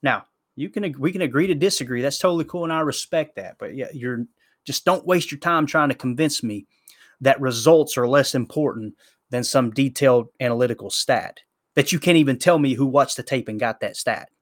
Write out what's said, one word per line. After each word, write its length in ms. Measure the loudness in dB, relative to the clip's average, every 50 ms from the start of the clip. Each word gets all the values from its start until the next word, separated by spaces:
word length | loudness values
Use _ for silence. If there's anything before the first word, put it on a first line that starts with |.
| 2
Now, 240 | 0 0 0 -4 _ _ _ _ _ _
you 140 | -10 -10 -8
can 160 | -6 -6 -6
ag-, 140 | -6 -6 -4
we 140 | -4 -4 -2
can 100 | -2 -4
agree 240 | -2 0 0 0
to 80 | 0 0
disagree. 480 | 0 0 -2 -2 -2 -6 -6 -6 -2 -2
That's 160 | -2 -4 0
totally 260 | -2 0 0 0 -4
cool, 200 | -6 -6 -8 -6
and 80 | -4 -4
I 80 | -2
respect 560 | -2 -2 -4 -6 -8 -4 -4 -4 -4 -4 _
that. 200 | -14 -14 -14 -14 _
But 160 | -14 -12 -10
yeah, 140 | -10 -10 -10 -10
you're, 320 | -10 -8 -6 -6 -6 -8 -10 _ _ _ _ _ _ _
just 180 | -10 -10 -4 0
don't 220 | 0 0 0 2
waste 240 | 2 2 2 2 -2
your 100 | -10 -6
time 240 | -2 0 0 2 0
trying 220 | 2 2 0 2 2
to 60 | 0
convince 480 | -2 -4 -6 -2 0 0 0 0 -2 -6
me 240 | -6 -8 -8 -12 _ _ _ _ _ _ _ _ _ _ _ 2
that 180 | 2 2 4
results 560 | 2 -2 -2 2 6 6 8 8 6 4 0
are 100 | -2 0
less 280 | 2 4 4 2 2 0
important 600 | -4 -4 -4 -4 -2 -2 -2 -2 -4 -10 -12 -12 _ _ _ _ _ _ _
than 140 | -6 -6 -4
some 260 | 0 0 2 0 0
detailed 580 | 0 0 0 0 0 2 4 6 6 4 2 0 _ _
analytical 500 | -2 -2 0 0 0 0 -2 -4 -8 -8
stat 500 | -6 -6 0 0 0 0 0 -6 -14 -18 _ _ _ _ _ _ _
that 160 | 0 0 2
you 80 | 0 -2
can't 200 | 2 4 4 4
even 200 | 4 4 2 2
tell 200 | 4 4 4 4
me 160 | 4 0 2
who 100 | 0 0
watched 320 | 2 4 2 2 2 -2
the 60 | -10 -6
tape 260 | -4 -4 -4 -4 -6
and 100 | -6 -4
got 220 | -4 -4 -4 -4
that 160 | -6 -8 -8
stat. 320 | -6 -4 -4 -4 -4 -6 -16 _ _